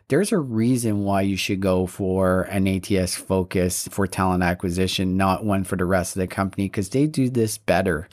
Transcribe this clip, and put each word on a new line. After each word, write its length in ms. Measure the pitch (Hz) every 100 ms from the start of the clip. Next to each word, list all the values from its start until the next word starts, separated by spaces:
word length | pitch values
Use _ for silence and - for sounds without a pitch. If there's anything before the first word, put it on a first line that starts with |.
| -
There's 240 | 139 202
a 60 | 208
reason 640 | 135 110 117 127 117 104
why 200 | 101 98
you 120 | 98 95
should 240 | - 98
go 260 | 95 92 92
for 580 | - 98 92 92 92
an 220 | 90 98 98
A 140 | 95
T 180 | - 95
S 160 | 90 -
focus 760 | - 95 92 98 90 - -
for 160 | - 98
talent 340 | - 95 90
acquisition, 760 | 90 90 95 87 92 - 92 92
not 260 | 95 95
one 220 | 107 98 92
for 100 | 98
the 100 | 90
rest 300 | 95 87 -
of 60 |
the 60 | 92
company, 420 | - 98 - 98
'cause 200 | - 98
they 180 | 131 151
do 220 | 151 127
this 280 | 123 110 -
better. 500 | - 87 95 78 -